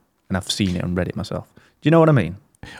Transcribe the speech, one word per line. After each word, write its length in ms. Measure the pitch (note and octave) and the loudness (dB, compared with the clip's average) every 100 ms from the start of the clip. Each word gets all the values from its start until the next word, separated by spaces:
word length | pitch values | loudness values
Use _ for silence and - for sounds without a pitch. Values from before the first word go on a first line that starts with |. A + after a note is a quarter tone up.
| _ _ _ | _ _ _
And 80 | F#2+ | -6
I've 140 | - | -4
seen 260 | - G2+ F2+ | -2 -2 0
it 60 | |
and 140 | F2+ F2+ | -2 -2
read 120 | E2+ | -4
it 80 | - | -4
myself. 300 | F2+ - - _ _ _ | -8 -8 -12 _ _ _
Do 40 | D3+ | 2
you 40 | |
know 100 | E3 | 4
what 80 | D#3+ | 6
I 40 | |
mean? 240 | C#3+ E2 G2 _ _ - - | 4 2 -6 _ _ -20 -12